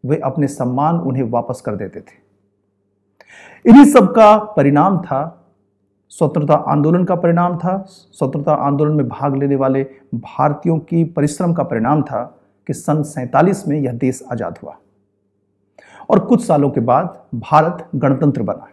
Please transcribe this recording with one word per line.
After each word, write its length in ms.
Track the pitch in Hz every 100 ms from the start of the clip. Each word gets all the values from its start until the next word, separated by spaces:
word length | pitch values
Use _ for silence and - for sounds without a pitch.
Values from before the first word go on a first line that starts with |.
| 127
वे 120 | 151
अपने 300 | 135 135 139
सम्मान 480 | - 123 127 151 170
उन्हें 280 | 135 123
वापस 380 | 120 117 117 123
कर 140 | - 101
देते 240 | 98 -
थे। 140 | - _ _ _ _ _ _ _ _ _ _ _ _ - - - -
इन्हीं 160 | 240 285
सब 300 | 262 185 226
का 220 | 214 214
परिणाम 640 | 208 - 143 143 180 185
था, 500 | - 135 160 - _ _ _ _ _ _ _
स्वतंत्रता 440 | - 160 170 147
आंदोलन 520 | 147 - 151 147 175 180
का 100 | 175
परिणाम 420 | 170 170 175 170
था, 280 | 175 196 190
स्वतंत्रता 680 | - _ - 135 147 147
आंदोलन 420 | 151 139 143 151 151
में 120 | 123
भाग 280 | - 143 135
लेने 200 | 139 139
वाले 280 | 135 135 135 - _ 117
भारतीयों 640 | - - 147 147 170 165
की 240 | 156 165
परिश्रम 500 | 165 170 147 147 180
का 100 | 170
परिणाम 380 | 131 117 113 151
था 380 | 135 113 123 _ _ _ -
कि 60 |
सन 300 | - - 156
सैंतालीस 640 | 151 - 123 139 170 196 -
में 120 | 147
यह 120 | 131
देश 320 | 117 131 127 -
आजाद 280 | 120 87 -
हुआ 140 | 73 - _ _ _ _ _ _ _ _ _ _ _ - -
और 100 | 208
कुछ 260 | - 240 -
सालों 240 | 151 139
के 120 | -
बाद 420 | 117 127 175 - _ 120
भारत 540 | - 151 156 175 - 139
गणतंत्र 480 | 135 131 147 120
बना। 240 | 98 85 -